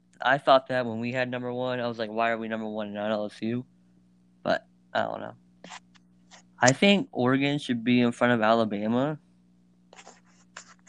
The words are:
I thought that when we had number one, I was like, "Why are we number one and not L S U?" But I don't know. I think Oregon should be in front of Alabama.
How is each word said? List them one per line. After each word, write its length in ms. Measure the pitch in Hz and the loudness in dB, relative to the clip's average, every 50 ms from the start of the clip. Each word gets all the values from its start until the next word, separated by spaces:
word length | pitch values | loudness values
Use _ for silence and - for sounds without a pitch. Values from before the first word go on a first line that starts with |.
| _ _ _ - | _ _ _ -4
I 160 | - 123 135 | 0 0 0
thought 300 | 147 - 151 135 131 - | 2 4 6 6 6 4
that 180 | - 131 127 123 | 2 -4 -2 -2
when 140 | 117 110 113 | -4 -4 -6
we 120 | 120 120 | -4 -4
had 200 | 127 127 127 123 | -4 -4 -4 -4
number 200 | 123 123 123 123 | -4 -6 -6 -6
one, 280 | 123 123 127 127 127 123 | -6 -4 -4 -4 -2 -2
I 80 | 120 | -4
was 100 | 120 117 | -4 -4
like, 140 | 113 113 104 | -6 -6 -4
"Why 180 | 107 113 113 117 | -2 0 0 0
are 80 | 117 | 0
we 100 | 110 113 | -2 -4
number 200 | 110 113 110 110 | -6 -6 -6 -6
one 200 | 107 107 110 107 | -6 -6 -6 -8
and 80 | 104 101 | -6 -6
not 160 | 104 104 107 | -4 -4 -2
L 140 | 110 104 107 | -2 -2 -4
S 160 | 104 - - | -6 -8 -6
U?" 240 | 113 113 120 123 127 - _ _ _ _ _ _ _ _ _ _ _ _ _ _ - | -4 -4 -4 -4 -6 -10 _ _ _ _ _ _ _ _ _ _ _ _ _ _ -4
But 240 | - 92 - - _ _ _ _ _ - | -2 -2 -2 -4 _ _ _ _ _ -4
I 100 | 113 110 | -4 -4
don't 160 | 110 110 107 | -4 -6 -8
know. 140 | 104 113 120 - _ _ _ _ - - - - _ _ _ - _ _ _ _ _ _ - - - _ _ - | -10 -12 -14 -18 _ _ _ _ -20 -20 -20 -20 _ _ _ -20 _ _ _ _ _ _ -20 -20 -20 _ _ 2
I 120 | 120 127 | 4 4
think 380 | 135 - 202 202 202 190 - - | 4 6 4 4 4 4 2 -2
Oregon 460 | - 127 123 123 135 135 139 143 143 | -2 0 2 2 2 2 2 0 0
should 260 | 143 - - 123 117 113 | -2 -2 -4 -4 -2 0
be 180 | 123 123 123 | 2 4 4
in 100 | 123 120 | 4 2
front 220 | 120 - 123 123 120 | 2 2 2 2 4
of 80 | 113 | 4
Alabama. 760 | 107 107 117 117 110 107 104 101 107 110 117 123 139 151 156 - _ _ _ _ _ _ _ _ _ _ _ _ _ _ - - - - - _ _ _ _ _ _ _ - - - - - _ _ | 4 4 4 4 2 0 -2 -4 -2 -2 0 0 0 -2 -4 -6 _ _ _ _ _ _ _ _ _ _ _ _ _ _ -20 -20 -20 -20 -20 _ _ _ _ _ _ _ -20 -20 -20 -20 -20 _ _